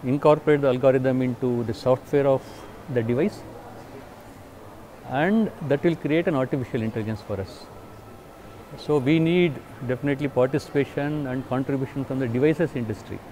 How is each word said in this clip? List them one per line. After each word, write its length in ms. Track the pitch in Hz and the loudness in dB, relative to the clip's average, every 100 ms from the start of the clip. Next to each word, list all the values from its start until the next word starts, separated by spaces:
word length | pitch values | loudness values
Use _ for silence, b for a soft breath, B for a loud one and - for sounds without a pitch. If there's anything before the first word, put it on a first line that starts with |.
incorporate 580 | 131 143 151 151 156 147 | 0 4 6 6 6 4
the 60 | 139 | 4
algorithm 540 | 127 135 131 131 127 | 4 6 6 4 2
into 420 | 127 120 127 120 | 0 0 0 0
the 100 | 113 | -2
software 540 | 113 127 127 - 143 139 | -2 2 2 4 2 4
of 140 | 135 - - - - - | 2 0 -16 -16 -16 -2
the 80 | 120 | 0
device, 380 | 113 120 196 - - - - - - - - - - - - - - - - - 123 | 2 2 0 -2 -14 -16 -16 -16 -16 -18 -18 -18 -20 -20 -20 -18 -18 -18 -18 -18 -4
and 400 | 127 170 220 208 - 147 | 0 2 2 2 -2 0
that 120 | 139 | 2
will 120 | 175 160 | 2 0
create 320 | 147 156 175 | 0 2 2
an 80 | 143 | 0
artificial 460 | 131 143 123 123 | 0 -2 -2 -2
intelligence 400 | 110 113 107 107 | -2 -2 -4 -6
for 180 | - 98 | -6 -6
us. 260 | 95 - - - - - - - - - - - - 143 | -6 -10 -16 -18 -18 -18 -18 -20 -20 -20 -18 -18 -16 -12
So 200 | - 151 | 0 2
we 200 | 131 160 | 4 4
need 360 | 160 180 175 127 - - 123 | 4 4 2 0 -12 -10 -4
definitely 400 | 127 143 139 147 | -2 0 0 0
participation 1000 | 127 127 143 - 143 135 - 143 151 135 | 2 2 2 0 -2 0 -2 -4 -4 -4
and 200 | 131 131 | -4 -2
contribution 560 | 127 135 139 135 139 | -2 0 -2 -2 -6
from 160 | 131 135 | -4 -2
the 80 | 127 | 0
devices 480 | 120 151 160 160 135 | 2 2 4 0 -2
industry 440 | 110 101 - 98 - | -6 -6 -8 -12 -12